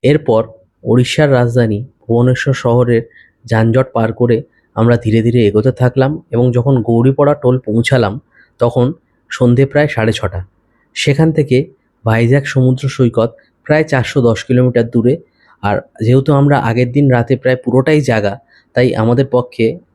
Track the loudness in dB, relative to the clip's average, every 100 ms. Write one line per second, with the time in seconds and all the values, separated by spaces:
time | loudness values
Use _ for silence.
0 | 0 0 0 -2 -2 -12 _ _ -2 0
1 | 0 0 2 2 2 0 0 -2 -8 _
2 | -2 0 2 0 -2 -2 0 0 2 0
3 | -2 _ _ _ -4 0 2 0 0 -2
4 | -4 -2 0 0 -4 _ _ -2 0 2
5 | 0 0 0 2 2 2 0 0 -2 0
6 | -2 -2 -6 -2 0 0 0 0 0 2
7 | 2 2 0 0 0 -2 -2 -4 0 0
8 | 0 -4 _ _ _ _ -2 0 -2 -4
9 | _ _ _ -2 0 2 2 0 -2 -2
10 | -2 -2 -6 -8 -12 _ _ _ _ -6
11 | -2 2 2 0 0 0 -2 _ _ _
12 | -2 0 2 0 0 0 0 0 -4 0
13 | 0 0 -4 -4 _ _ -2 -2 0 -2
14 | -2 0 0 0 -2 0 2 0 -2 0
15 | 0 -2 _ _ _ _ -4 -4 -6 -6
16 | 0 2 2 2 2 2 0 -2 -2 0
17 | 2 2 0 -2 -2 -2 0 0 2 0
18 | 0 -2 -2 -6 _ _ _ 0 0 0
19 | 0 0 0 -2 -4 -2 -2 -2 _